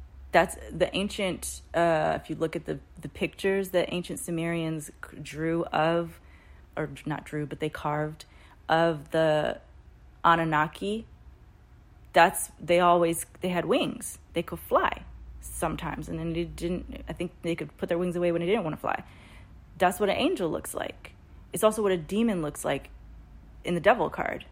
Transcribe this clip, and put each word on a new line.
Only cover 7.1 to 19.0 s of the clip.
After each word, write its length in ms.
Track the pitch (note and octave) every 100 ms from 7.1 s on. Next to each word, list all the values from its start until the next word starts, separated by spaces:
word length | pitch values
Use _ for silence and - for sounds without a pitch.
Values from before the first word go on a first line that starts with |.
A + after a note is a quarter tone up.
| D3 -
drew, 200 | D3+ D3
but 140 | D3
they 100 | D#3
carved, 560 | - D3+ D3 D3+ D#3 - - - - -
of 420 | D#3+ E3+ D#3 C#3+
the 480 | D#3+ D#3+ D3+ D3 - - - - - - -
Anunnaki, 800 | E3+ E3 E3 D#3 D#3 - G3 G#3+ A3+ - - - - - - - - - -
that's, 380 | - E3+ F3+ - -
they 180 | D#3 F3
always, 460 | F3+ F3 E3+ E3 - -
they 80 | F#3
had 160 | F3+ E3
wings. 540 | B3+ - - - - -
They 100 | -
could 160 | F3 E3+
fly 440 | - C4+ - - - - - -
sometimes, 680 | - - E3+ D#3 E3 - D#3
and 120 | E3
then 140 | E3
they 120 | E3 E3+
didn't, 580 | D#3 E3+ F3+ - - -
I 40 |
think 180 | E3 F3 -
they 140 | F3 E3
could 200 | D3+ -
put 120 | F#3
their 80 | E3+
wings 180 | F3+ E3+
away 160 | F3
when 100 | E3+
they 60 | E3+
didn't 160 | A3
wanna 140 | E3 -
fly. 260 | - -